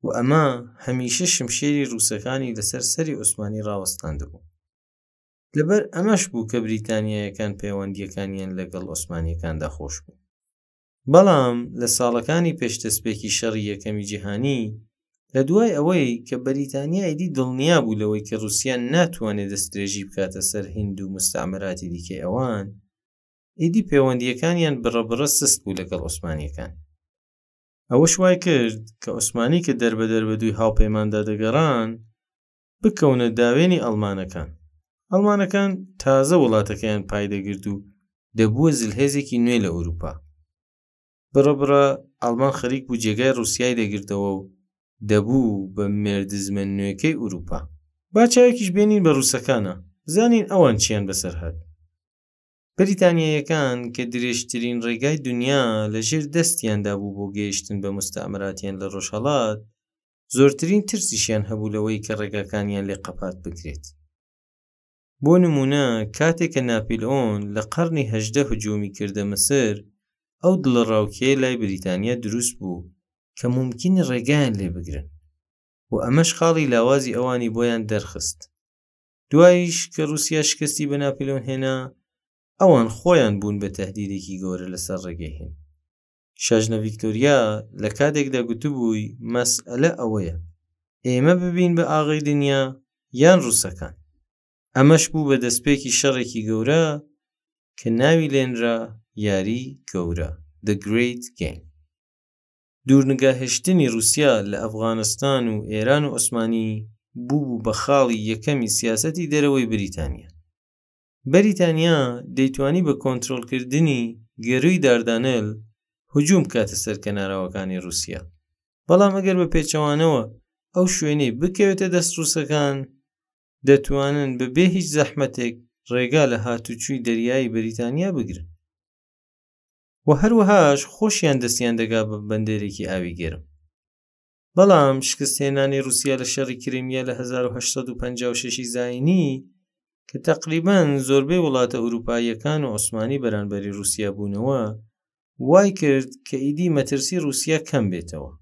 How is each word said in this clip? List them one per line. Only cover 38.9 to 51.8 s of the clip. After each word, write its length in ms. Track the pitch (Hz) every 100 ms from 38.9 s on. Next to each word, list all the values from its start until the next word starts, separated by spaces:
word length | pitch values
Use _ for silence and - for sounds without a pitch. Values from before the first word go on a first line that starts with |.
| 110 139 143 139 123
نوێ 140 | 117 120
لە 100 | 95
ئەوروپا. 400 | 85 85 85 82 73 - _ _ _ _ _ _ _ _ _ _
بڕەبڕە 500 | 139 139 143 139 143 139 135 - _
ئەڵمان 320 | - 120 135 135
خەریک 260 | 123 131
بوو 160 | 131 120
جێگای 340 | 110 104 131 127
رووسیای 420 | 107 - 123 120
دەگرتەوە 500 | 107 101 98 101 101
و 80 | 95 95 _ _ _ _ _
دەبوو 680 | 107 104 104 135 120 101 95
بە 120 | 95 101 101
مێردزمە 600 | 104 101 98 101 98 101 98 98
نوێکەی 420 | 98 98 156 160
ئەوروپا. 400 | 110 92 82 71 73 - _ _ _
با 80 | 202 233
چاوێکیش 440 | 240 247 240 202
بێنین 320 | 180 208 208
بە 80 | 170
رووسەکانە، 600 | 139 131 127 - 123 98 87 - _
بزانین 460 | - 170 240 233 -
ئەوان 300 | 190 151 107
چیان 280 | - 107 98
بەسەر 280 | 92 92
هات. 220 | 82 82 - - _